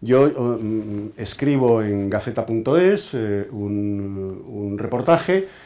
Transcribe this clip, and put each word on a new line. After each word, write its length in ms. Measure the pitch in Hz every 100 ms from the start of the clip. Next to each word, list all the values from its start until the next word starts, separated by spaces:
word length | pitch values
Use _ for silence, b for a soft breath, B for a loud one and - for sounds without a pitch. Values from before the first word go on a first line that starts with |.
Yo, 280 | 113 127 147
mm, 800 | 147 120 113 110 110 107 104 107 -
escribo 640 | 107 - 139 135 123 113
en 260 | 104 101 98
gaceta 380 | 104 120 117 113
punto 320 | 113 131 165
es, 320 | 185 202 -
eh, 360 | 131 107 101 101
un, 960 | 107 101 104 104 101 98 98 95 90 107
un 300 | 104 101 101
reportaje 680 | - 123 170 165 - 190 190 B